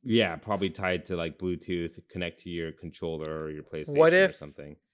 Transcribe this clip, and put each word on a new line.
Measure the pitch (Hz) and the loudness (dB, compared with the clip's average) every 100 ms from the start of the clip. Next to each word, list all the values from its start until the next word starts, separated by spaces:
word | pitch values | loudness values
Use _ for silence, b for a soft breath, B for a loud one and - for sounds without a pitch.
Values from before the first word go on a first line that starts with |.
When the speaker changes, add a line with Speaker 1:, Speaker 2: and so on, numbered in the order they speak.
Speaker 1:
yeah, | 131 113 98 82 | 4 4 4 0
probably | - 98 95 | -2 0 0
tied | 82 92 90 - | 0 0 0 -2
to, | 87 | -2
like, | 82 - | -2 -2
Bluetooth, | 92 87 - 87 82 - _ | -4 -2 -2 -4 -4 -8 _
connect | 92 87 - | -6 -6 -6
to | 90 | -8
your | 85 80 | -6 -6
controller | 80 82 - 85 80 78 78 | -8 -14 -8 -6 -4 -6 -6
or | 78 | -6
your | 76 | -8
PlayStation | 76 80 76 143 | -10 -10 -4 6
or | |
Speaker 2:
What | 160 | 6
if | 180 190 | 8 4
Speaker 1:
something. | - 76 - 71 76 _ | 0 -16 -14 -16 -16 _